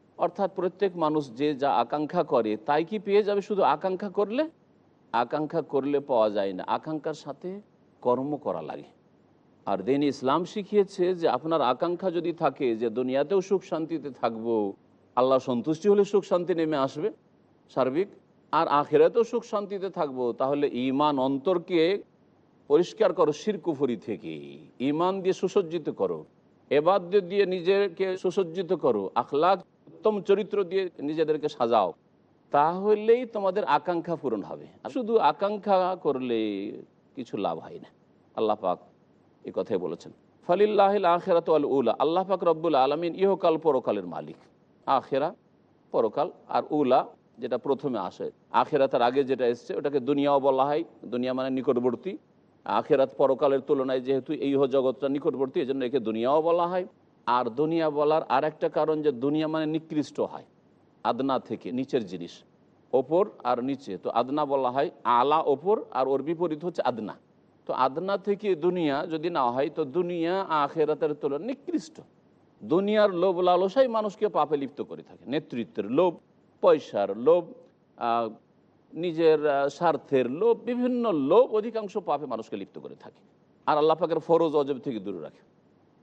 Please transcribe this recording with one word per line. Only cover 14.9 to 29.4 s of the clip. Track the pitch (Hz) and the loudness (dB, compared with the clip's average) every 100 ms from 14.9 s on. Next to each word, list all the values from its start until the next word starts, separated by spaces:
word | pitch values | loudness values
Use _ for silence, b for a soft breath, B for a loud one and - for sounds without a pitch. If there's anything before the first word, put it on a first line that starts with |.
| _ _ - | _ _ 0
আল্লাহ | 131 131 | 2 2
সন্তুষ্টি | 135 120 151 160 208 | 0 -2 -2 0 4
হলে | 202 196 | 4 4
সুখ | 202 | 0
শান্তি | - 180 175 165 | 2 0 0 -2
নেমে | 160 151 | 0 0
আসবে | 135 147 196 - _ _ _ _ _ | -2 -2 -8 -8 _ _ _ _ _
সার্বিক, | - 127 143 202 - _ _ _ | -2 0 0 -2 -6 _ _ _
আর | 151 165 | 0 2
আখিরাতেও | 143 143 147 170 233 | 2 4 6 6 4
সুখ | 226 240 | 0 -2
শান্তিতে | - 208 202 196 190 | -4 -6 -6 -8 -6
থাকবো, | 175 151 127 123 | -4 -4 -2 -2
তাহলে | 110 135 147 143 | 0 0 0 0
ঈমান | 120 131 131 151 139 | 0 0 2 2 2
অন্তরকে | 135 139 190 175 170 170 160 196 - _ _ _ _ _ - | 0 0 0 0 2 2 2 0 -6 _ _ _ _ _ 2
পরিষ্কার | 151 175 - 202 | 2 2 2 2
করো | 180 156 | 2 0
শিরক | 147 214 180 | 0 -4 -4
কুফরি | 175 139 143 107 | -4 -2 -2 -2
থেকে, | - 95 82 78 71 71 80 - | -6 -8 -8 -12 -14 -18 -18 -6
ইমান | 131 151 180 196 | -2 0 0 0
দিয়ে | 180 | -2
সুসজ্জিত | 165 180 202 165 165 147 | -2 0 0 -2 -4 -6
করো, | 107 92 80 78 _ _ _ - | -4 -2 -4 -10 _ _ _ -2
এবাদত | 139 156 196 175 202 | 2 4 2 2 0
দিয়ে | 175 202 190 | 0 0 0
নিজেকে | 185 170 196 202 165 190 185 | 0 2 2 0 -2 -4 -2
সুসজ্জিত | 185 202 190 190 165 | -2 -2 -2 -4 -2
করো, | 165 151 104 98 117 | 0 2 0 -2 -4
আখলাক | 120 139 | -2 2